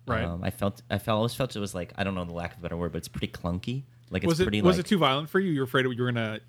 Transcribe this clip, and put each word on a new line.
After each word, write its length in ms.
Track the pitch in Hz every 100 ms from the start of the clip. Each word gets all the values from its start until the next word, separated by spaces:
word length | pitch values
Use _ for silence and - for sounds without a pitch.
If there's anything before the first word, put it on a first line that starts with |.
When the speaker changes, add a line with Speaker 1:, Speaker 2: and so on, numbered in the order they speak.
| -
Speaker 1:
Right. 180 | 113
Speaker 2:
Um, 180 | 85 87
I 80 | 92
felt, 320 | - 101 - -
I 80 | 104
felt, 180 | - 107
always 160 | 117
felt 200 | - 131
it 60 | 107
was 140 | 98
like, 180 | 90 85 -
I 60 |
don't 100 | 98 92
know 80 |
the 80 | 87
lack 220 | 85 85
of 40 | -
a 20 |
better 140 | 85 85
word, 160 | 87
but 60 | 82
it's 100 | -
pretty 200 | - 107
clunky. 560 | - 87 87 - 131 135 - -
Like, 140 | 190
it's 40 | 190
Speaker 1:
Was 100 | 160
it, 40 |
Speaker 2:
pretty, 180 | 185 208
Speaker 1:
was 160 | 180 180
Speaker 2:
like 80 | -
Speaker 1:
it 20 |
too 80 | 196
violent 300 | 143 135 156
for 100 | 190
you? 140 | 190
You 80 | 147
were 40 |
afraid 200 | 123 139
you 40 | 127 120
were 80 | 123
gonna, 300 | 120 110 110